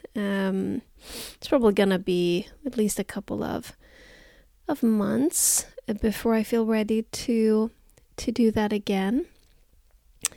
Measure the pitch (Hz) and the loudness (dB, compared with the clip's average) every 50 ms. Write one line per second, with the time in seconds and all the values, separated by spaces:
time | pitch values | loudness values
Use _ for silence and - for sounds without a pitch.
0 | - - - 220 202 196 196 196 190 190 190 190 190 196 196 233 - _ - - | -16 -10 -6 -4 -2 -2 -2 0 0 0 -2 -2 -2 -2 -4 -6 -8 _ -18 -20
1 | - - - - - - - - - - 320 277 233 214 196 220 202 196 190 180 | -18 -16 -14 -14 -14 -14 -16 -16 -2 0 2 4 4 4 4 4 4 4 2 0
2 | 190 190 180 175 175 175 175 180 214 - - - 302 277 - 226 214 202 - - | 0 0 0 0 2 2 0 -2 -4 -6 -12 -12 -10 -6 -2 -2 0 0 -2 -4
3 | 196 - - 202 - - 202 208 - - - - - - - _ - - - - | -6 -6 -8 -10 -8 -6 -6 -4 -4 -4 -4 -6 -8 -10 -16 _ -20 -20 -20 -20
4 | - - - - - - - - - _ _ _ _ - 302 - 247 226 220 208 | -20 -20 -20 -20 -20 -20 -20 -20 -20 _ _ _ _ -6 -4 0 0 2 2 2
5 | 202 202 214 233 277 349 - - - - - - - - - - - - 214 208 | 2 0 0 0 0 0 0 0 0 0 0 0 -4 -6 -12 -10 -8 -8 -4 -2
6 | - 220 208 - - 233 226 220 214 - 240 226 226 220 226 220 214 214 220 220 | -2 -2 -2 0 0 2 2 2 0 0 0 0 2 2 2 0 0 0 0 -2
7 | 226 - - - - - 233 226 220 220 214 214 226 233 - _ _ _ _ _ | -2 -4 -8 -6 -2 0 2 2 4 4 4 2 2 -2 -4 _ _ _ _ _
8 | _ _ _ - - - 226 - 233 220 214 220 214 208 214 202 - - 202 190 | _ _ _ -8 -6 -2 2 2 4 4 4 2 0 0 -2 -2 -2 -2 0 0
9 | 190 196 240 285 349 - _ _ _ _ _ _ _ _ _ _ _ _ _ _ | 0 0 0 -2 -2 -6 _ _ _ _ _ _ _ _ _ _ _ _ _ _
10 | _ _ _ _ - - - | _ _ _ _ -8 -8 -8